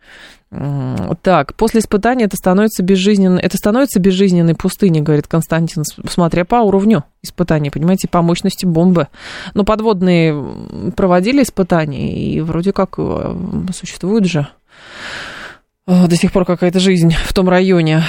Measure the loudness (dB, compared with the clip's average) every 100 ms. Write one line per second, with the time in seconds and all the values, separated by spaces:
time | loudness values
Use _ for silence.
0 | _ -20 -20 -20 _ -10 -6 -6 -6 -6
1 | -6 -2 2 2 0 -2 0 0 0 0
2 | 0 0 -2 0 2 2 2 0 0 2
3 | 4 4 4 2 0 0 0 2 2 2
4 | 2 2 2 4 2 0 -2 0 2 2
5 | 2 0 0 -2 0 -2 -2 -4 -8 -8
6 | -6 0 0 0 0 2 2 2 2 2
7 | -2 _ -14 -4 0 0 -2 -2 0 0
8 | 0 0 0 0 -2 -2 -2 2 2 2
9 | 0 -8 -18 -16 -8 -2 0 0 0 0
10 | 2 2 2 0 -6 -12 -14 -8 -6 0
11 | 2 2 2 2 0 0 0 0 -2 -4
12 | -6 -4 -4 -4 -4 -4 -2 -2 -4 -4
13 | -6 -4 -6 -6 -6 -6 -6 -10 -12 -8
14 | -2 0 0 -2 -4 _ _ _ -20 -18
15 | -14 -14 -14 -16 -18 -20 _ _ 0 2
16 | 4 2 0 0 0 0 0 2 2 4
17 | 2 2 0 0 2 2 2 2 2 0